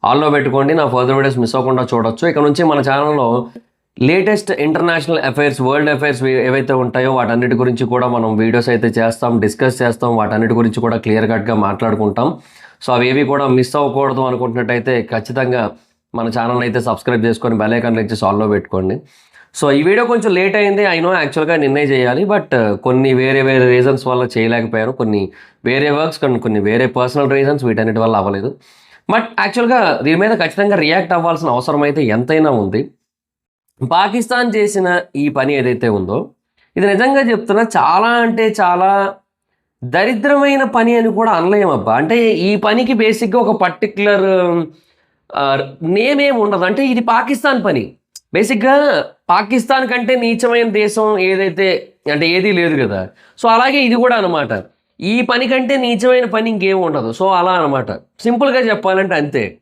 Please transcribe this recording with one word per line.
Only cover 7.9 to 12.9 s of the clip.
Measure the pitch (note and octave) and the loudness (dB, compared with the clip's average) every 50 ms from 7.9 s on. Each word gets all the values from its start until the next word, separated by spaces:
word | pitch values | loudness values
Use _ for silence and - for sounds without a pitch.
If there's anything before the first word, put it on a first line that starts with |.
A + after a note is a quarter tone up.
| A#2+ | 0
కూడా | B2 B2 B2 A#2+ | 0 0 0 0
మనం | A#2+ A2+ A2 A2 G#2+ A2 | -2 -2 -2 0 0 0
వీడియోస్ | A2+ A2 A#2+ A#2 - A#2+ | 2 2 0 0 2 0
అయితే | A#2 A2 A#2 A2 A#2 | 2 0 0 0 0
చేస్తాం, | A2+ A2+ A2+ - - A#2+ A#2 A#2 G#2 | 0 0 -2 -2 -2 -2 0 0 0
డిస్కస్ | G#2+ G#2+ - C3+ C3 B2 - B2+ | -2 -2 0 -2 -2 0 0 0
చేస్తాం, | A#2+ A2+ - - B2 A#2 A2+ | -2 0 0 -2 -2 0 0
వాటన్నిటి | G#2+ F#2+ G#2 G#2+ A2+ A2 A2+ A2+ | 0 -2 0 -2 0 0 2 2
గురించి | A#2 A2+ G#2+ A#2+ A#2 | 0 0 0 -2 -2
కూడా | A#2 A2+ A2+ A2 A2+ | -2 -2 -2 -2 0
క్లియర్ | G#2+ A2 A2 A2 A2+ | 0 0 2 0 0
కట్‌గా | A2+ G2+ A2+ A#2 G#2+ G#2 G2 | -2 -2 -2 0 0 0 -2
మాట్లాడుకుంటాం. | G2+ - - A2+ G#2 G2+ G#2+ G#2 F#2+ - A#2+ D3+ E3+ C3+ - - - - - - - _ - | -2 -2 -2 -2 -2 0 0 -2 0 0 -2 -2 -2 -6 -14 -20 -20 -20 -20 -20 -20 _ -4
So | - | -2